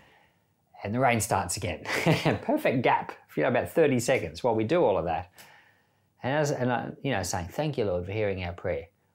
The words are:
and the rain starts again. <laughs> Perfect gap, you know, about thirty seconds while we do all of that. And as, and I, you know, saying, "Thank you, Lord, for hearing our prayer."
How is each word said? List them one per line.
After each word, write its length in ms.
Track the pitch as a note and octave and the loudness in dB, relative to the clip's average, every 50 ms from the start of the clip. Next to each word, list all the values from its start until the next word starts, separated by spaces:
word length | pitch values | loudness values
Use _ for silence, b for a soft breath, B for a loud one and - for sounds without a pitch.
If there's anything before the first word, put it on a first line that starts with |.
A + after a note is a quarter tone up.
| B B B B B B B B B B B _ _ _ - - | B B B B B B B B B B B _ _ _ -16 -10
and 120 | - G2+ A2 | -6 -4 0
the 60 | B2 | 2
rain 200 | C3+ B2 A#2+ A2+ | 2 4 4 2
starts 380 | G#2 - A2 G2 F#2 F2+ - - | 2 0 0 0 0 -2 -6 -6
again. 260 | - F2 D#2+ - - | -6 -6 -6 -6 -6
<laughs> 580 | - - - - E3+ - - - D#3 G#2+ - | -4 -4 0 2 2 2 2 2 0 0 0
Perfect 380 | - - C#4+ D4+ - E3 A#2+ C3+ | -2 -2 -2 0 0 0 2 2
gap, 300 | A#2 D3 B2 - - - - - - - - | 2 2 2 2 0 -4 -12 -16 -18 -10 -4
you 60 | D3+ | -2
know, 80 | D3 C3+ | 0 2
about 180 | B2 A#2+ G#2+ - | 2 0 0 0
thirty 320 | - E3+ D#3 D3 C3 A#2+ | 2 4 4 4 4 2
seconds 420 | - - C3 G#2 F2+ D#2 D2+ - | 2 2 2 2 0 -4 -6 -2
while 120 | - B2 A2 | 0 2 2
we 100 | A2 A2 | 2 2
do 180 | G#2+ E3 F3+ | 2 2 4
all 140 | D3 A2 F#2+ | 4 4 4
of 80 | E2+ D#2+ | 2 0
that. 260 | E2+ D#2+ E2+ F2+ - b b b b b b b b b b b b b b b b b _ | 0 -2 -4 -6 -8 b b b b b b b b b b b b b b b b b _
And 120 | - B2 C#3+ | -4 0 0
as, 160 | D#3 D3+ C#3+ | 2 2 2
and 220 | C3+ - B2 B2+ | 0 0 0 0
I, 200 | B2 A#2 - - - - | 0 0 -2 -6 -8 -6
you 100 | - C#3 | -4 -2
know, 100 | A#2+ G2 | -2 -2
saying, 260 | F#2 - - F#2 F2 F2 | -2 -2 -4 -4 -6 -6
"Thank 260 | - - D3+ D#3 C3+ | -4 -4 -2 -2 0
you, 80 | B2+ A2 | 0 0
Lord, 220 | G2 F2+ F2+ F2 | 0 0 -2 -2
for 60 | F#2 | -4
hearing 300 | G2 A2 G#2+ G2+ F#2+ F#2 | -2 -2 -2 -2 -2 -2
our 120 | F2+ F2 E2+ | -6 -8 -8
prayer." 320 | - - F#2 E2 D2 - - _ _ _ _ | -6 -4 -4 -4 -4 -6 -10 _ _ _ _